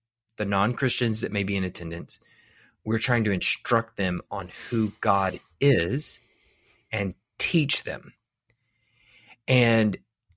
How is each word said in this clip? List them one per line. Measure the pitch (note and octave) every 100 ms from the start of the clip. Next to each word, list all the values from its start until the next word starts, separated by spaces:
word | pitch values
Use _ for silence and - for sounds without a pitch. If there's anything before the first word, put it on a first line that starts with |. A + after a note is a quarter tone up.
| _ _ _ -
the | G2+
non-Christians | G2+ G#2+ A#2 B2+ - A#2 A2
that | G#2+
may | G#2
be | G2 G2
in |
attendance, | F#2 - E2+ E2+ - - _ _ _ _ _ _
we're | - A2+
trying | - A#2+ G#2+
to |
instruct | F#2+ - - - A#2 A2+ -
them | F#2 F2+ -
on | G2+ F2+ - -
who | A#2 G#2+ -
God | G#2+ G2 F#2+ F2+ _ -
is | C#3+ G#2 E2+ C3+ - - _ _ _ _ _ _ _
and | G#2 G2 - _ -
teach | - E3+ C#3+ -
them. | - - - - _ _ _ _ _ _ _ _ _ _ _ - -
And | B2+ A#2 A2+ G#2+ F#2 _ _ _